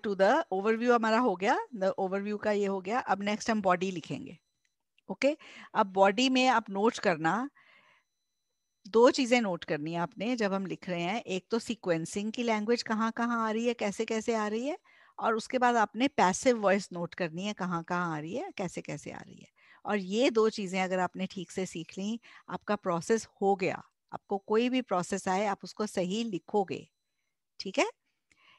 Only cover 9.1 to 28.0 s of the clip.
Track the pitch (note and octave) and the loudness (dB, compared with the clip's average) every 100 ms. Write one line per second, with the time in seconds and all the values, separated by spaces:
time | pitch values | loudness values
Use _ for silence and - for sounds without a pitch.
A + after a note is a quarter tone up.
9.1 | - A#3+ B3 G#3 E3+ - D3+ D#3 E3+ E3+ | 6 2 2 2 -4 -4 -4 -4 -4 -4
10.1 | - G#3+ B3 G3+ G3 F#3 D#3+ - E3+ E3+ | -4 -4 -2 0 -2 -4 -8 -6 -4 -4
11.1 | A3+ - F#3 - A#3 - A3 F#3 E3 E3+ | -4 -4 -6 -4 -6 -4 -6 -2 -2 -2
12.1 | G3+ G#3+ A#3 A#3 G#3+ G#3+ A#3 - A3 A3+ | -6 -6 -2 0 0 0 0 0 0 0
13.1 | A#3 A#3 A#3 A3 A3 A#3+ A#3+ G#3 F#3+ A3+ | 0 -2 0 0 0 0 0 -2 -2 -2
14.1 | A3 A3+ A3+ G#3 A3 C4+ F#4 _ _ _ | -2 0 -2 -2 -2 -4 -6 _ _ _
15.1 | - G#3 A3+ - B3+ A#3+ A#3+ G3+ G#3+ C#4 | -4 0 0 -2 2 4 4 2 2 0
16.1 | - F#3 - C4 A#3 G3 G3 - F3 E3+ | 4 4 4 4 4 4 2 0 -8 -8
17.1 | - E3+ E3 G#3 G#3 F3+ E3+ E3 F3 F3 | -4 -6 -4 -6 -4 -4 -4 -2 -2 -2
18.1 | D#3 D#3 B3 F#4+ - F3 - D#3+ D3+ - | -4 -6 -8 -8 -8 -8 -8 -10 -10 -12
19.1 | - - - - _ _ - - G3+ F#3 | -14 -16 -20 -20 _ _ -14 -6 -4 -2
20.1 | G#3+ C#4 A3+ A3 - F#3 F#3 F#3 F#3 F3+ | 2 2 4 2 0 -4 -2 -2 0 -2
21.1 | F#3 F#3 G3 E3+ - F#3 E3+ D#3+ F#3+ G3+ | -4 -8 -8 -10 -6 -6 -8 -12 -8 -6
22.1 | A3+ - - - F3+ - G#3 F#3+ E3+ - | -8 -10 -20 -12 -10 -6 -4 -2 -2 0
23.1 | A3+ - _ G3 G3 F3 - - _ _ | -2 -2 _ 0 2 0 -4 -10 _ _
24.1 | - - G3 - A3 B3 B3+ A#3+ F3+ E3+ | -16 -6 -6 -2 0 2 0 0 -2 -2
25.1 | G3 F#3+ F#3 G#3 G3 F3+ - G#3+ G3+ F3+ | -4 -2 0 0 -4 -8 -8 -4 -2 -2
26.1 | G#3+ A#3 F3 - G#3 F3+ - - _ _ | -2 -4 -6 -2 -2 -2 -6 -12 _ _
27.1 | _ _ _ _ - G3 C4 G4+ - | _ _ _ _ -14 -6 -2 -2 -4